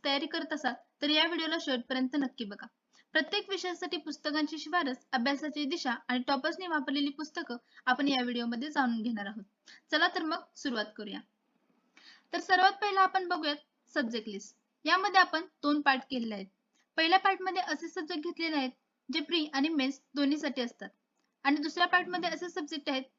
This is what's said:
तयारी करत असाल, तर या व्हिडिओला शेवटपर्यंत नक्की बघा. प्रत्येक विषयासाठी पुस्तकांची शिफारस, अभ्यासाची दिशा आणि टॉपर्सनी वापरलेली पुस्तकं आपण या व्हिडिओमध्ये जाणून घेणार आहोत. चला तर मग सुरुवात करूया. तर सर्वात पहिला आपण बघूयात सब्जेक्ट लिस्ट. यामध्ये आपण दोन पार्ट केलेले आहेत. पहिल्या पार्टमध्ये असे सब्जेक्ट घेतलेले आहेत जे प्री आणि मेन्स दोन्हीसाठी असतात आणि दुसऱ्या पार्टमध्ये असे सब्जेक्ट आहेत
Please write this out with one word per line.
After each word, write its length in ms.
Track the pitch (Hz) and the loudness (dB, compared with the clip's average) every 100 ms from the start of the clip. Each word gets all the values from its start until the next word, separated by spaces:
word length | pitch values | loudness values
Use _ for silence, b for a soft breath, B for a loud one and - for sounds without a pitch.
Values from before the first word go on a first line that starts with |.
| 285 | -2
तयारी 200 | 277 311 | 0 -2
करत 280 | 330 320 | -4 -4
असाल, 200 | 302 254 - _ - | -4 -4 -6 _ -6
तर 80 | 294 | 2
या 180 | 302 330 | 4 2
व्हिडिओला 280 | 330 320 330 | 0 -2 -2
शेवटपर्यंत 540 | 302 254 247 254 262 294 | -2 -2 -2 -2 0 0
नक्की 280 | 262 - | -2 -4
बघा. 240 | 202 202 226 _ _ b b | -10 -10 -16 _ _ b b
प्रत्येक 380 | 311 311 415 392 | -2 0 -2 -2
विषयासाठी 480 | 370 359 339 349 349 | -4 -4 -6 -6 -6
पुस्तकांची 600 | 320 269 302 302 302 311 | -8 -6 -2 -2 -2 -4
शिफारस, 400 | 302 349 277 254 - | -2 0 0 -4 -4
अभ्यासाची 540 | 254 262 277 302 302 285 | 0 0 0 -4 -4 -4
दिशा 260 | 339 262 233 - | -2 -4 -4 -2
आणि 160 | 247 247 | -2 0
टॉपर्सनी 400 | 269 311 330 359 | 0 -2 -4 -2
वापरलेली 420 | 302 262 285 285 | -2 0 -2 -2
पुस्तकं 480 | 285 302 349 285 240 b b 262 | -4 -8 -8 -8 -10 b b 0
आपण 220 | 240 277 | 2 2
या 140 | 262 | 2
व्हिडिओमध्ये 500 | 247 240 240 233 302 | 0 -2 -2 -4 -4
जाणून 300 | 302 247 226 | 0 0 0
घेणार 240 | 226 214 202 | -2 -4 -6
आहोत. 180 | 214 - _ - B - | -10 -14 _ -20 B -2
चला 160 | 311 349 | 2 2
तर 160 | 359 | 0
मग 140 | 311 349 - - | -4 -4 -8 -8
सुरुवात 300 | 285 226 214 - | -4 -2 -4 -8
करूया. 220 | 202 143 - _ _ _ _ _ _ - B B B | -12 -12 -16 _ _ _ _ _ _ -20 B B B
तर 60 | 349 | -4
सर्वात 320 | - 370 381 | 2 6 6
पहिला 300 | 403 415 392 | 4 0 4
आपण 260 | 381 381 359 | 4 4 0
बघूयात 280 | 349 311 302 _ _ _ | 0 0 -2 _ _ _
सब्जेक्ट 360 | 302 226 233 214 | -2 -2 -4 -6
लिस्ट. 260 | 196 - _ _ _ 302 | -10 -12 _ _ _ 2
यामध्ये 360 | 359 403 370 | 4 6 6
आपण 200 | 370 320 | 6 2
दोन 400 | 370 _ 294 294 | -4 _ 0 2
पार्ट 200 | 285 262 - | 4 2 0
केलेले 240 | 254 233 | -6 -4
आहेत. 120 | 202 190 _ _ _ _ - | -6 -12 _ _ _ _ 2
पहिल्या 240 | 330 381 | 6 6
पार्टमध्ये 420 | 392 370 370 370 | 4 2 -2 -2
असे 260 | 349 302 330 | -2 -4 -6
सब्जेक्ट 360 | - 302 302 | -8 -6 -6
घेतलेले 320 | 339 339 330 294 | -6 -4 -2 0
आहेत 160 | 254 - _ _ - | -2 -6 _ _ -6
जे 60 | 311 | -4
प्री 260 | 302 339 302 | 0 0 0
आणि 240 | 269 311 | 0 2
मेन्स 320 | 311 262 - _ | 2 0 -2 _
दोन्हीसाठी 480 | 277 277 294 302 262 | 0 2 2 -2 -2
असतात 280 | 240 - 202 _ _ _ _ _ | -4 -6 -18 _ _ _ _ _
आणि 120 | 277 294 | 2 2
दुसऱ्या 320 | 294 359 359 | 0 0 4
पार्टमध्ये 420 | 359 359 359 349 | 4 2 -2 -2
असे 200 | 311 349 | -2 -6
सब्जेक्ट 400 | 359 294 311 294 | -6 -6 -6 -4
आहेत 140 | 262 262 | -4 -6